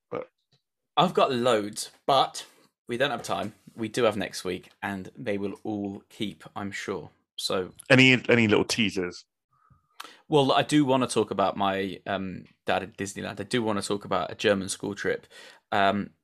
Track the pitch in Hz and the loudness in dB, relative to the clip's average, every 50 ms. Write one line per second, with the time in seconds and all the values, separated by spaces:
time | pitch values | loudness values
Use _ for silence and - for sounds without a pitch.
0 | _ _ - - - - _ _ _ _ _ _ _ _ _ _ _ _ _ 147 | _ _ -10 -10 -10 -12 _ _ _ _ _ _ _ _ _ _ _ _ _ 2
1 | 165 180 - 208 165 135 131 117 123 127 113 107 101 104 - - - - - _ | 2 4 4 2 2 4 2 2 2 2 2 2 0 -4 -8 -10 -12 -12 -16 _
2 | _ - 139 135 151 - - - - - _ _ _ _ _ _ _ - 120 117 | _ 2 4 4 2 2 -2 -10 -16 -16 _ _ _ _ _ _ _ -8 -2 0
3 | 139 120 117 107 - - 92 92 92 107 - _ _ - - 117 113 107 - 131 | 0 0 0 -4 -6 -4 -4 -4 -4 -6 -8 _ _ -20 -10 -8 -8 -4 0 2
4 | 120 107 107 101 90 - - - - 90 92 - - - _ _ 104 101 98 95 | 2 2 2 0 -4 -6 -8 -8 -6 -6 -6 -6 -10 -16 _ _ -8 -6 -6 -8
5 | 90 - - - 131 110 101 98 101 98 - - - 107 107 104 101 98 98 - | -10 -14 -16 -8 -6 -4 -4 -4 -4 -6 -8 -8 -8 -6 -6 -4 -6 -6 -8 -10
6 | - _ - - 110 98 - - - - - 107 101 98 98 - - 104 98 80 | -16 _ -10 -8 -8 -8 -8 -12 -18 -16 -12 -10 -10 -8 -10 -8 -8 -6 -8 -8
7 | 76 - _ _ _ _ _ - - - 98 95 90 87 - - _ - 135 127 | -10 -14 _ _ _ _ _ -10 -6 -4 -4 -4 -4 -6 -12 -14 _ 4 6 8
8 | 131 131 127 117 - - 123 117 113 104 101 - - - - 120 110 95 92 95 | 8 6 6 4 4 2 4 4 6 4 4 4 2 0 0 0 -2 -2 -2 -4
9 | 90 90 85 - - _ _ _ _ _ _ _ _ _ _ _ _ _ _ - | -4 -6 -8 -12 -18 _ _ _ _ _ _ _ _ _ _ _ _ _ _ -18
10 | - - - - _ - 156 143 135 135 117 139 131 - 151 151 143 127 131 127 | -18 -18 -20 -20 _ 2 4 4 4 4 4 2 2 4 4 4 4 4 4 2
11 | 127 - - 113 104 - 104 98 95 87 - 101 98 98 95 95 101 92 87 - | 2 0 0 0 0 0 0 0 0 0 0 0 0 0 0 0 -2 -4 -6 -8
12 | - - 98 98 95 92 87 - - - _ _ _ 101 92 95 95 101 - - | -6 -6 -4 -4 -6 -8 -10 -12 -16 -18 _ _ _ -2 -2 -2 -2 -6 -8 -8
13 | 98 101 - 101 98 98 104 - 98 - - 123 110 110 104 98 - - 104 101 | -8 -8 -8 -8 -10 -10 -10 -10 -6 -2 -2 0 0 0 -2 -2 -2 -4 -4 -6
14 | - 101 98 90 - - - - - 107 101 98 92 98 - - - 104 98 - | -2 -2 -2 -2 -2 -4 -4 0 2 2 4 2 0 -4 -8 -8 -8 -8 -8 -4
15 | - 90 73 - - _ - - - - - _ _ _ 110 101 98 98 98 101 | -2 -2 -4 -4 -6 _ -20 -20 -20 -20 -20 _ _ _ 2 2 4 4 2 0
16 | 92 - - _ | -4 -6 -12 _